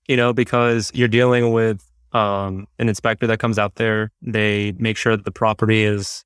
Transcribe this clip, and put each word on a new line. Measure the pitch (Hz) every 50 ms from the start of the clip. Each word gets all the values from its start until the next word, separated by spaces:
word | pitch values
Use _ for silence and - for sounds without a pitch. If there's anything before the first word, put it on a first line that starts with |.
| _ -
you | 131
know, | 123 120 123
because | 117 127 117 - - 120 120 120 117 113 104 - -
you're | 123 123
dealing | 113 110 120 123 123 123 120 120 117
with, | 113 113 113 110 104 98 - _ _ _ _ _
um, | - 113 107 101 101 98 98 95 95 95 104 - _ -
an | 120 113
inspector | 101 - - 113 110 - 120 113
that | 113 107
comes | - 117 107
out | 107 104 101 -
there. | - 113 110 107 107 107 107 - _
They | - 123 107 107 107 107 104 104 104 104 92 90
make | 113 110 110
sure | - - 117 110
that | 101 -
the | 101
property | - - 117 110 107 - 113 107 110 110 107
is | 104 104 101 98 - - - -